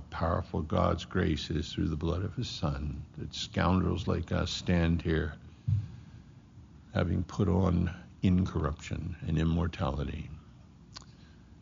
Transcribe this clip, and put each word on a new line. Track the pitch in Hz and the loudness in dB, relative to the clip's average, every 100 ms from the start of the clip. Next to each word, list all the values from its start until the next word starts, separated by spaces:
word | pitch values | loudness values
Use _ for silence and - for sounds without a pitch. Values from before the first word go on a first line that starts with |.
| - | -4
powerful | - 85 90 85 92 | -4 0 0 -2 -4
God's | 82 90 87 85 - | 0 2 2 2 -2
grace | 92 85 78 - | 0 2 0 -2
is | 80 80 | -4 -4
through | - 85 | -2 -2
the | 80 | 0
blood | 82 82 101 | -2 -2 -4
of | 110 | -4
his | 120 | -6
son, | - 80 69 73 65 - - | -4 -4 -2 -4 -6 -10 -10
that | 78 | -10
scoundrels | - - - 87 92 87 90 90 | -8 -6 2 4 4 4 0 0
like | 87 85 | 0 0
us | 90 82 | -2 -2
stand | - - 87 82 85 | -2 2 4 4 2
here | 82 80 78 76 - - - - - - - - - - - - - - - | 2 0 0 -6 -16 -10 -2 0 -2 -10 -16 -18 -18 -20 -20 -20 -20 -20 -6
having | 95 90 90 | 0 2 2
put | 87 - 95 | 0 0 2
on | 92 92 87 87 - - - | 4 4 4 2 -2 -14 0
incorruption | 95 90 92 85 78 76 - 73 82 85 - | 4 4 4 2 -2 -2 -6 -6 -6 -6 0
and | 80 | 2
immortality, | 82 82 82 - 69 71 69 76 76 78 - - - - - - - - - - - - | 4 4 2 0 -2 0 -2 -4 -8 -12 -16 -20 -20 -20 -18 -18 -18 -20 -20 -20 -20 -20